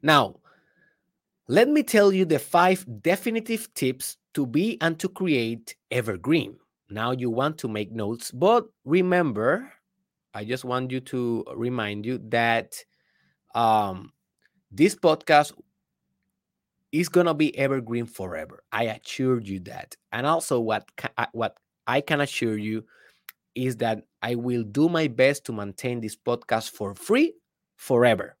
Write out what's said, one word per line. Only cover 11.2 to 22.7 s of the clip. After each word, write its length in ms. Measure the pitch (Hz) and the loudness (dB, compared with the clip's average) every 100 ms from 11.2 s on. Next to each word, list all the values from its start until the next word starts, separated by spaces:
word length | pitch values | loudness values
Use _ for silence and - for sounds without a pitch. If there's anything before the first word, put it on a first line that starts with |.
| 120 113 - - | -2 -4 -6 -6
remind 500 | 120 123 104 104 110 | -4 -4 -4 -6 -6
you 140 | 127 107 | -8 -2
that, 480 | 117 117 117 - - - _ _ _ _ _ _ | 0 2 0 -2 -16 -20 _ _ _ _ _ _
um, 580 | 117 117 110 101 90 - _ _ _ _ _ _ | 0 4 4 2 -6 -14 _ _ _ _ _ _
this 240 | 98 180 208 | 2 2 4
podcast 560 | 170 156 - 151 147 - - _ _ _ _ _ _ _ _ _ _ _ _ | 2 2 4 4 4 -6 -20 _ _ _ _ _ _ _ _ _ _ _ _
is 180 | 151 170 | -4 2
gonna 240 | 180 175 | 2 4
be 240 | 156 151 - | 2 0 2
evergreen 480 | 139 135 113 120 | 0 0 -4 -6
forever. 600 | 117 - 95 80 78 - _ | -6 -8 -10 -8 -12 -16 _
I 140 | 107 117 | -4 -4
assure 540 | 107 - - 131 123 | -4 -12 -2 0 0
you 200 | 101 95 | -2 -10
that. 360 | 90 87 - - _ | -10 -16 -16 -20 _
And 140 | 117 135 | -4 -2
also 320 | 165 - 127 | -2 0 -2
what 260 | 113 107 - - | 0 -2 -4 -12
ca-, 160 | - - | -10 -4
uh, 100 | 117 | -6
what 240 | 113 110 _ _ _ - | -2 -6 _ _ _ -2
I 140 | 131 | -2
can 200 | 143 151 | 0 -2
assure 380 | 143 - 117 107 | 0 -2 -2 -2
you 260 | 107 | -4